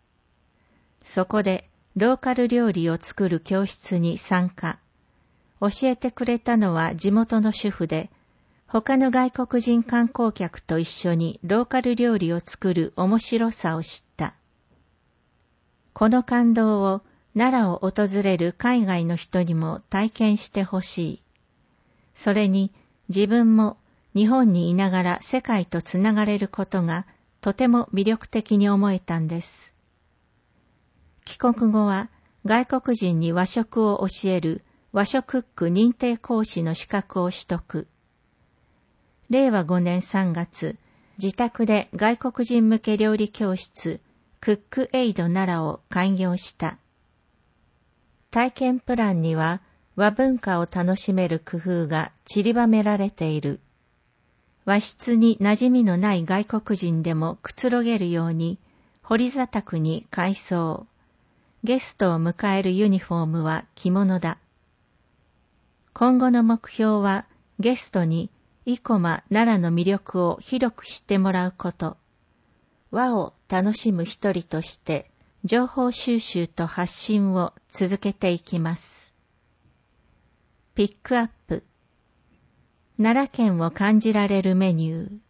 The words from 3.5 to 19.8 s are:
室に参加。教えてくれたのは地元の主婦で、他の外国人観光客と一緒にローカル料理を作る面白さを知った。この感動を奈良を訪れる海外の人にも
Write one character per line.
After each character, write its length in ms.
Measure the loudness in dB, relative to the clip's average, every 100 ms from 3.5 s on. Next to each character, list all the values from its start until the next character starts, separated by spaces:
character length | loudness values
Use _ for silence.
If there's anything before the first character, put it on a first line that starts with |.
| -2 -2
室 320 | -6 -4 -2
に 220 | 0 -2
参 300 | -2 -2 -2
加。 260 | -4 -8 -8 _ _ _ _ _ _ _ _
教 100 | -4 0 -2
え 80 | -2
て 160 | -4
く 140 | -4 -2
れ 120 | -2
た 200 | 0 2
の 180 | 2 2
は 200 | -2 -2
地 140 | 0
元 320 | 2 2 2
の 100 | 0
主 200 | 0 -4
婦 160 | -4 -4
で、 240 | -4 -6 _ _ _ _ _ _
他 260 | -4 2 2
の 120 | 4
外 220 | 4 0
国 300 | -2 -2 -2
人 180 | 2 2
観 240 | 2 2 0
光 260 | 0 -2
客 280 | -2 -8 -8
と 180 | -4 -2
一 100 | -2
緒 280 | -4 -2 0
に 240 | -2 -6
ロ 200 | -2 0
ー 20 | 2
カ 160 | 0
ル 140 | 0 0
料 240 | 2 2
理 140 | 0
を 60 | -2
作 320 | -6 -4 0
る 220 | 0 -2 0
面 220 | 2 2
白 320 | 0 -2 -2
さ 260 | -2 -4 -4
を 40 |
知 220 | -6 -12 _
っ 100 | -8
た。 200 | -8 -8 _ _ _ _ _ _ _ _ _ _ _ _ _ _ _
こ 140 | 0 4
の 140 | 4
感 320 | 2 2 4
動 300 | 4 4 2
を 180 | 0 -2 -6 _ _ 0
奈 280 | 2 2
良 100 | 2
を 60 | 0
訪 420 | -2 0 0 2
れ 160 | 0 2
る 160 | 0 -2
海 300 | 0 2 2
外 200 | 0 0
の 100 | -4
人 260 | -2 -2
に 140 | 0 0
も 240 | -2 -6